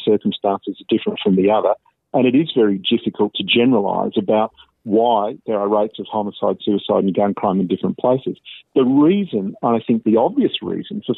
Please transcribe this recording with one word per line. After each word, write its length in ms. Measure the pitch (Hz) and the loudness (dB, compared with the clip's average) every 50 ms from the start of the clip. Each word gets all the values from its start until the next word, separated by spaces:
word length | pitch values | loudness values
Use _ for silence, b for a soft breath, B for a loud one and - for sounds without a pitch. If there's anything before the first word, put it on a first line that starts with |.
| - | 0
circumstances 760 | 113 107 101 - 104 - - - 101 196 - - 101 95 - | 0 0 2 0 -2 -4 -2 -2 -2 -2 -2 -4 -8 -10 -10
are 160 | - - 113 | -4 -2 -2
different 240 | - - - 98 - - | -2 -2 -4 -6 -2 0
from 140 | 104 95 | 0 2
the 140 | 95 92 101 | 4 4 4
other. 240 | 107 104 92 95 107 - _ _ _ _ _ _ - | 2 2 2 0 0 -2 _ _ _ _ _ _ -2
And 120 | 135 123 | 0 2
it 80 | 127 123 | 4 2
is 160 | 143 170 160 - | 2 0 0 2
very 240 | 127 110 104 101 95 | 2 2 2 2 -2
difficult 560 | - - 120 113 - 110 - - 107 104 - | -2 -2 -2 -2 -2 -4 -2 -2 -2 -2 -2
to 100 | - 98 | -6 -4
generalise 680 | 92 - 120 120 131 127 104 98 92 90 90 98 104 - | 0 0 2 4 4 2 2 0 0 -2 -2 -4 -2 -2
about 360 | 113 98 95 110 107 110 110 b b b b b _ _ | -4 -2 0 0 0 0 -2 b b b b b _ _
why 520 | 110 98 110 117 123 117 104 101 110 - - _ | 0 2 2 4 4 2 2 0 -2 -6 -8 _
there 120 | 120 110 101 | -4 -4 -2
are 100 | 101 101 | 0 0
rates 300 | 107 104 107 107 - - | 0 0 0 -2 -4 -10
of 80 | 101 | -12
homicide, 520 | - - 110 104 101 - - - 98 95 - - | -6 -4 -4 -4 -4 -6 -4 -2 -2 -2 -2 -2
suicide 420 | 110 104 98 - - 104 92 95 | -2 -2 -2 0 0 0 2 2
and 100 | 98 87 | 0 0
gun 200 | - 104 101 95 | 0 0 0 0
crime 260 | - - 104 92 98 | -2 -2 0 0 0
in 60 | 92 | 0
different 320 | 87 92 - - - - - | -2 -2 -2 -2 -6 -4 -2
places. 400 | - 123 127 131 - - - - B B B B B _ _ | 0 0 0 0 -2 -6 -10 -10 B B B B B _ _
The 100 | 143 131 | 0 2
reason, 680 | 123 135 143 147 160 196 202 196 170 135 107 95 101 - - | 4 4 4 4 4 4 2 -2 -2 -4 -4 -4 -6 -8 -4
and 160 | - 123 117 | -2 0 0
I 80 | 113 - | 0 0
think 200 | - 117 113 - | 0 -2 0 2
the 120 | 113 107 | 2 2
obvious 360 | 113 127 - 233 285 220 156 - - - | 2 2 2 0 0 0 0 -2 -4 -6
reason 400 | 90 92 87 87 - - - - | -6 -6 -6 -8 -8 -10 -10 -6
for 100 | - 120 | -6 -4